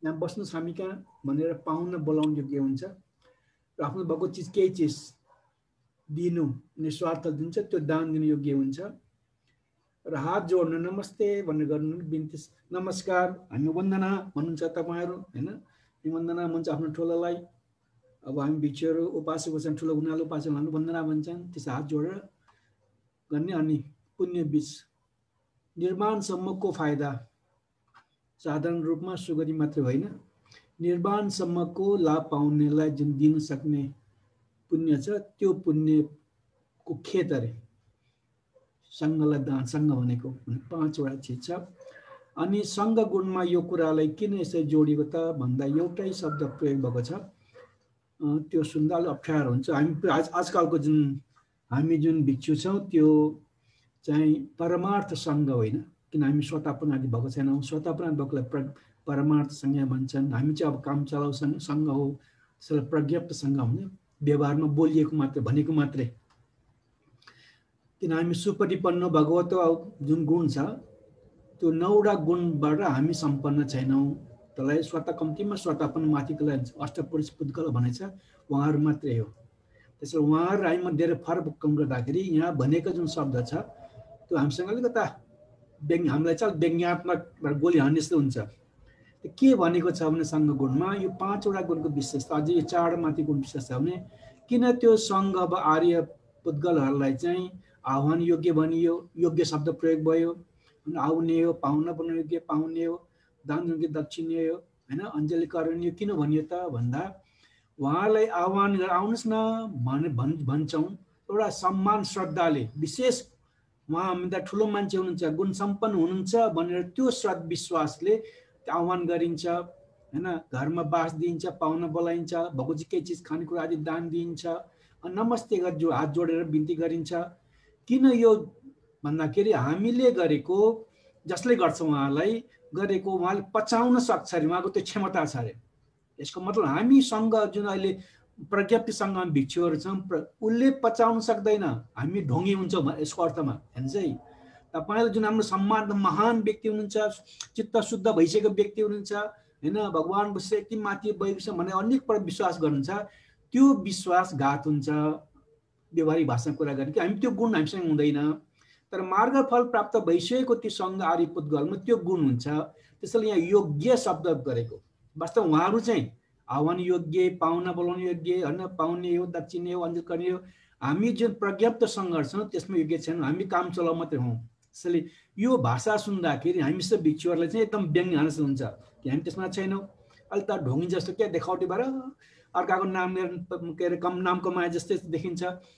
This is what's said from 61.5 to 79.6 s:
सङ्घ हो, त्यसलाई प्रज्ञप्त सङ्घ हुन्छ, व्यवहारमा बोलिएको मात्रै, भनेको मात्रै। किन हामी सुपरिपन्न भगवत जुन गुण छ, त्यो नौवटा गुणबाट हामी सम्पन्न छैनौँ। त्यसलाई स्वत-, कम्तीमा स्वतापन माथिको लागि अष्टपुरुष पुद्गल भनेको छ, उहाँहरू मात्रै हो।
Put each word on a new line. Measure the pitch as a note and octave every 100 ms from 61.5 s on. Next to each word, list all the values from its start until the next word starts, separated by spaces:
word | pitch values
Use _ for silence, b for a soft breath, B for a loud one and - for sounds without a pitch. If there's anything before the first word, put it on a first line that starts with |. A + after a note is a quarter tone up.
| -
सङ्घ | - D3 D#3
हो, | C#3 C#3 C#3 b b b _
त्यसलाई | - D3+ -
प्रज्ञप्त | D#3 C#3+ E3+ E3+
सङ्घ | D#3 C#3 C#3
हुन्छ, | A#2 E3 G3 - _ -
व्यवहारमा | C#3+ D3 C#3+ D3 D3+
बोलिएको | C#3+ D#3 D#3 D3+ D#3
मात्रै, | C3+ C#3+
भनेको | A2 D3 D#3+
मात्रै। | D3+ C#3 C3+ A#2+ - _ _ _ _ _ _ _ _ _ _ b b b b b _ _ _
किन | E3+
हामी | D#3+ F3
सुपरिपन्न | - G3+ G3 E3+ F#3+ F3+ F3 F3
भगवत | D#3 D3+ F3 F3 F#3 E3 E3 - -
जुन | C#3+ E3
गुण | D3+ E3+ D3
छ, | C3+ F3+ B3 - - - _ - _ _ -
त्यो | E3+
नौवटा | D#3+ F#3 G#3 G#3
गुणबाट | F#3 D3+ F3 F3 D3 D3+ D3+
हामी | F3+ C3 D#3
सम्पन्न | E3 D3 C#3 C#3+ D3 C#3
छैनौँ। | C3 C3 C3+ C#3+ - - - - -
त्यसलाई | C3+ D#3
स्वत-, | D#3 D#3+ E3+ D#3+
कम्तीमा | D#3 D#3 G3+
स्वतापन | G3 E3+ D3 D3 D#3+
माथिको | D3+ C#3+ C3 D3+ D3
लागि | C3+ A#2+ -
अष्टपुरुष | C#3 - C#3+ D#3 D3+
पुद्गल | - C#3+ E3 D#3
भनेको | A#2+ B2
छ, | A#2+ F#3+ B B B -
उहाँहरू | C#3 D3 D3
मात्रै | D3+ D3+ C#3+ A2+
हो। | G#2 - - _